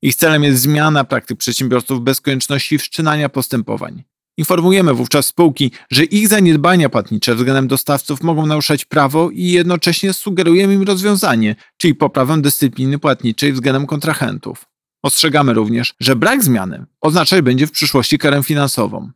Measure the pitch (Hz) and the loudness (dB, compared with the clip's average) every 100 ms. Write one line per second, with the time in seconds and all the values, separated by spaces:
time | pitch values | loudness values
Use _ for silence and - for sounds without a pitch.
0 | 151 127 165 156 147 131 131 151 151 151 | -2 0 2 2 2 2 2 2 2 0
1 | 131 127 - 110 - 117 131 123 - 135 | 0 -4 -6 -8 -6 -4 0 -2 -2 -4
2 | 120 131 - 135 - 139 - 151 - - | -2 -2 -2 -4 -2 -4 -2 -4 -4 -4
3 | 160 151 143 135 127 127 107 107 - - | -2 0 -2 -4 -4 -4 -4 -8 -8 -14
4 | 135 _ _ - 156 180 170 196 175 123 | -20 _ _ -8 -2 2 4 4 4 0
5 | 123 147 131 - 170 135 135 - _ 123 | 0 -2 -2 2 2 2 -4 -4 _ 0
6 | 165 208 214 208 185 156 147 180 143 117 | 2 2 2 4 4 4 4 2 2 0
7 | 101 107 - 113 123 135 131 131 - 143 | -4 -4 -2 -2 0 0 0 -2 -2 -4
8 | - 143 165 156 156 151 147 147 - 156 | -2 -4 -2 -2 0 -2 -2 -4 -2 0
9 | 139 147 170 - 180 175 175 175 - 165 | 2 2 -2 -2 0 2 2 0 0 0
10 | 196 185 - 185 175 170 196 196 196 190 | -2 -4 -4 -2 4 4 4 2 2 0
11 | 196 202 196 117 107 107 _ _ 170 139 | 0 0 0 0 0 -2 _ _ 0 2
12 | 147 - 131 156 143 - 139 - 131 139 | 0 0 0 0 0 0 -2 -2 -4 -2
13 | 151 131 123 110 147 131 123 131 139 151 | -2 -2 -2 -2 -2 -2 -2 -2 -2 -4
14 | 151 151 120 101 - - - _ _ _ | -4 -4 -4 -6 -12 -16 -20 _ _ _
15 | 139 - 160 147 139 113 107 117 120 - | -4 0 2 2 2 2 0 -2 -4 -4
16 | 123 131 175 269 190 120 95 80 - _ | -2 2 2 2 2 0 -2 -10 -16 _
17 | 156 160 156 190 131 127 151 - 151 139 | 0 0 2 2 2 2 0 -2 -2 0
18 | 120 151 151 143 135 147 139 - 104 98 | 0 0 0 0 0 -2 -2 -2 -4 -6
19 | 78 | -14